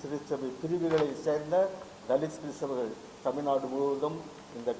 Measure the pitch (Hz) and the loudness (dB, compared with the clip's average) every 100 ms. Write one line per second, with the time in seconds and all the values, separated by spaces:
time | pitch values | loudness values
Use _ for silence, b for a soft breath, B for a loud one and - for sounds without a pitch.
0 | 139 143 - 139 131 127 160 175 165 160 | -4 -4 -2 -2 -2 -2 0 2 4 4
1 | 147 131 156 151 151 175 190 - - - | 4 2 0 0 4 4 4 0 -12 -8
2 | - 135 156 - 151 123 143 127 113 110 | 2 2 2 -4 -8 -4 -2 0 -2 -4
3 | - - 135 135 147 135 131 131 139 139 | -12 -4 -2 0 2 2 2 2 2 2
4 | 151 165 - - - 117 117 | 0 -2 -10 -14 -12 -6 -2